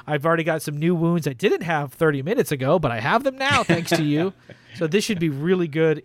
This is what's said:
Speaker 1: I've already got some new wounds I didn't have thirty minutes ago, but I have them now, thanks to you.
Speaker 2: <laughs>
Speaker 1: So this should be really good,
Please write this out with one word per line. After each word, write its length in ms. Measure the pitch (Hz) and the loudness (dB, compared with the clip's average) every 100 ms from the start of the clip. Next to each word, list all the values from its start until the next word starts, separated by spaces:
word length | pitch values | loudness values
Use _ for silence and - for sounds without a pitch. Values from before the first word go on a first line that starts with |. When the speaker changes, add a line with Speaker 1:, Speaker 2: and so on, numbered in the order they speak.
| - | -6
Speaker 1:
I've 180 | 151 160 | -2 0
already 180 | 165 160 | 0 0
got 160 | 160 | -2
some 160 | - 147 | -4 -2
new 180 | 165 170 | 0 2
wounds 320 | 165 170 151 | 2 0 -2
I 60 | |
didn't 300 | 120 208 370 | -2 0 0
have 280 | 175 156 143 | 0 -2 -4
thirty 300 | - 160 139 | 0 0 2
minutes 300 | 139 254 - | 0 -2 0
ago, 280 | 143 131 180 | -2 2 2
but 120 | 143 | 0
I 80 | 117 | -2
have 220 | 139 220 | 0 0
them 120 | 269 262 | 0 -2
now, 260 | 269 277 | 0 2
thanks 260 | 196 170 170 | 2 0 0
to 140 | 165 | 0
you. 300 | 147 147 185 - | 2 0 -2 -6
Speaker 2:
<laughs> 60 | - - - - | -18 -20 -16 -6
Speaker 1:
So 100 | 160 | 0
this 180 | 196 | 0
should 160 | - 190 | 0 0
be 100 | 165 | -2
really 380 | 139 160 185 170 | 0 0 2 0
good, 320 | 156 160 156 | 2 2 0